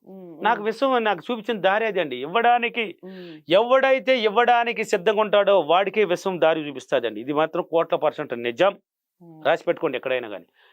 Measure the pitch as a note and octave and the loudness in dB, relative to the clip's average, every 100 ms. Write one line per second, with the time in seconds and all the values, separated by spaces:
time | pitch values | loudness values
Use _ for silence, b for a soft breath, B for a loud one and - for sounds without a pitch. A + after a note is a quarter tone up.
0 | - F#3+ F3+ D#3 F#3+ A#3 G#3 A3 C4+ B3 | -20 -20 -18 -6 -2 -2 -4 -2 0 0
1 | G#3+ F#3+ - A#3 G#3 A3 F3+ G3+ A3 F#3 | 0 -2 -4 -8 -6 -2 0 0 0 -2
2 | D#3 B2 C#3 G#3 A#3 A#3+ A#3 A#3 G#3 - | -4 -6 -4 0 2 2 0 -4 -8 -10
3 | F#3 F#3 F3 D#3 D3 F3+ A#3+ C4 C4+ C4 | -18 -18 -18 -14 0 2 4 4 4 2
4 | G3+ C4 G#3+ G3+ A#3+ A#3+ A#3 G#3 G#3+ G#3 | 2 0 2 2 4 4 2 -4 -2 0
5 | F3 G#3 G#3 G3+ G3 G3 D3 F3 G3 G#3+ | 2 0 2 2 4 4 4 2 2 0
6 | G3 F3 G3 F3+ D#3+ D#3+ D3 C3 - C3+ | 0 0 -2 0 2 2 -4 -10 -4 -2
7 | A#2 G#2+ B2+ D3 D#3+ E3+ F3 E3+ E3 D#3+ | -2 -4 -4 -2 -2 -2 -2 -2 0 0
8 | D3 - C#3 A#2+ A#2+ A#2 F#3+ G3 _ _ | -2 -4 -8 -6 -4 0 0 0 _ _
9 | _ _ E3+ D#3+ D3+ E3 - E3 D#3+ B2 | _ _ -20 -6 -2 0 0 -2 -2 -4
10 | C3 B2+ A#2 F#2+ - b b | -4 -4 -6 -12 -16 b b